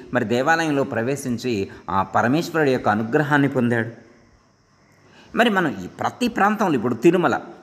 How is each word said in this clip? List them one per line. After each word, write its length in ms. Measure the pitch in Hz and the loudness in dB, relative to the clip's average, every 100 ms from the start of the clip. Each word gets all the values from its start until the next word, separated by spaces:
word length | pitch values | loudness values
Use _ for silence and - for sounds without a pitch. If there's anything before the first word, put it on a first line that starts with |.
| - | -4
మరి 100 | 127 | -2
దేవాలయంలో 600 | 110 120 139 165 160 139 | 0 0 2 0 0 0
ప్రవేశించి 840 | 135 113 117 139 131 113 127 107 95 - - | -2 -2 -2 -4 -6 -6 -4 -4 -4 -10 -4
ఆ 120 | 95 | -2
పరమేశ్వరుడి 680 | 92 107 110 147 170 160 143 | 2 2 2 0 0 0 2
యొక్క 160 | 127 117 | 2 0
అనుగ్రహాన్ని 600 | 107 113 143 147 147 139 | 0 0 0 2 2 2
పొందాడు. 420 | 135 120 117 110 - - _ _ _ _ _ _ _ _ _ _ - - - | 0 0 0 -4 -10 -20 _ _ _ _ _ _ _ _ _ _ -20 -6 0
మరి 140 | 240 | 2
మనం 300 | 196 165 98 | 2 0 -4
ఈ 20 | 90 | -10
ప్రతి 420 | - 120 - 240 | -6 -6 -4 -4
ప్రాంతంలో 460 | - 196 214 196 | 2 0 2 0
ఇప్పుడు 200 | 135 120 | 0 0
తిరుమల, 460 | 117 170 180 151 101 - - | 2 4 4 2 0 -4 -18